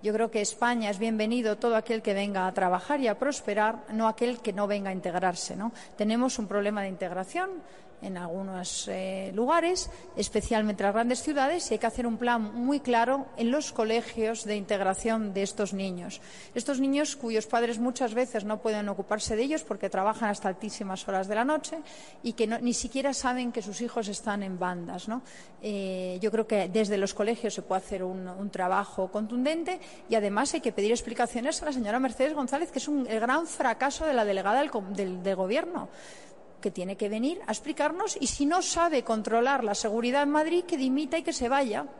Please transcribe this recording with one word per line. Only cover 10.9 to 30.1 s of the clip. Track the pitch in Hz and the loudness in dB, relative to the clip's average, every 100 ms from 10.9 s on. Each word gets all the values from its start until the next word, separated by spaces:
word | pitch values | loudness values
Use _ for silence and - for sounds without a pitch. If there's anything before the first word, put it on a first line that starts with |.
grandes | 208 233 247 | 4 2 2
ciudades, | - 285 269 339 - | 0 2 2 2 0
y | |
hay | 214 | 0
que | - | 0
hacer | - 240 | 0 -2
un | 220 | 0
plan | 240 240 214 | 2 2 0
muy | 233 247 285 | 0 2 2
claro | 277 233 233 269 262 - | 4 4 4 2 -2 -2
en | 233 | 2
los | 277 294 | 2 0
colegios | - 220 226 233 - 220 226 208 | 0 2 2 0 -2 0 0 -2
de | 208 | -4
integración | 190 202 190 190 226 226 214 | -2 0 2 0 2 0 0
de | 196 | 0
estos | 196 - 202 | -2 0 -2
niños. | 196 190 180 175 - - - - | 0 -2 -4 -8 -12 -14 -16 -8
Estos | - 233 269 | -6 -2 0
niños | 269 277 294 | 2 2 0
cuyos | - 233 220 | -2 0 0
padres | 214 233 233 226 | 2 2 2 2
muchas | 240 240 247 | -2 0 0
veces | 220 247 220 202 | 0 0 -2 -2
no | 214 | -2
pueden | 226 214 208 | 0 0 -2
ocuparse | 196 196 214 - 214 | -4 -2 -2 0 0
de | |
ellos | 262 214 | 2 0
porque | - 202 196 | -2 -4 -2
trabajan | 190 196 220 220 | 2 2 2 0
hasta | 202 196 | 0 -2
altísimas | 185 220 - 202 190 - | -2 -6 -6 -6 -6 -2
horas | 190 190 | -2 0
de | |
la | 208 | 0
noche | 254 302 302 320 302 - - - | 2 2 -2 -10 -12 -16 -18 -8
y | 240 | -6
que | 226 220 | 0 0
no, | 226 | 2
ni | 240 | 0
siquiera | 240 247 269 269 | 0 -2 -2 0
saben | 262 254 247 247 | 0 0 0 -2
que | 240 | -4
sus | 202 196 | -6 -6
hijos | 240 - 208 | -4 -2 -4
están | 196 - 208 | -4 -4 -2
en | 196 180 | -4 -4
bandas, | 180 180 170 180 196 | -2 -4 -6 -8 -6
¿no? | 233 - - - - | -6 -8 -18 -20 -10
Eh, | 214 202 190 185 185 180 | -6 -4 -4 -4 -4 -2
yo | 208 | 0
creo | 220 220 | 0 2
que | 208 190 | 2 2
desde | 190 214 202 | 2 2 2
los | 196 | 0
colegios | - 208 226 226 | 0 0 0 -2
se | 202 | -4
puede | 180 190 | -2 -2
hacer | 185 196 | -2 -4
un, | 185 185 185 | -4 -6 -8
un | 180 202 | -6 -8
trabajo | 185 180 185 202 - 190 | -2 2 2 0 -2 -2
contundente | 208 214 240 262 330 339 370 - - | -2 -2 0 0 0 -2 -4 -6 -18
y | - | 0